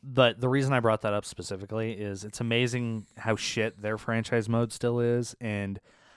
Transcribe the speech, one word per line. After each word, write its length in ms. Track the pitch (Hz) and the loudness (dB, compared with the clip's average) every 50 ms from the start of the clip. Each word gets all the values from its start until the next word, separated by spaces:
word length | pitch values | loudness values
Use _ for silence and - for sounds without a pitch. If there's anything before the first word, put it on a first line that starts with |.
| - | -14
But 380 | 139 127 127 127 120 107 110 | -2 4 6 6 6 6 2
the 80 | 123 127 | 0 2
reason 240 | 127 139 135 135 139 | 2 4 4 4 2
I 80 | 127 | 4
brought 200 | 113 113 110 107 - | 4 4 2 2 0
that 100 | 107 104 | 0 -2
up 100 | 104 - | -2 -4
specifically 680 | - - - 87 - 101 92 101 98 110 110 113 113 113 | -6 -12 -10 -8 -8 -8 -8 -8 -6 -4 -4 -2 -2 -4
is 320 | 95 104 101 98 95 98 | -4 -4 -6 -6 -6 -8
it's 160 | 107 - - | -12 -6 -4
amazing 640 | 120 117 117 117 127 123 120 123 120 117 113 110 101 _ _ | -2 0 2 2 2 2 0 -2 -2 -2 -4 -6 -8 _ _
how 180 | - - 113 110 | -8 -2 0 0
shit 480 | 98 - - - 120 110 113 - - 101 | 0 0 -4 0 0 0 0 -2 -4 -4
their 160 | 104 110 107 | -4 -4 -4
franchise 500 | - - 113 113 113 - - 117 107 107 | -2 0 0 0 0 2 0 0 2 2
mode 240 | 117 117 120 113 - | 2 2 2 0 -2
still 280 | - - 120 120 120 | -2 -2 0 2 2
is. 340 | 120 120 120 120 120 - - _ | 2 2 2 2 0 -4 -8 _
And 400 | 120 110 104 101 101 98 98 95 _ _ - _ - - - | -6 -4 -2 -2 -2 -4 -6 -8 _ _ -20 _ -20 -20 -20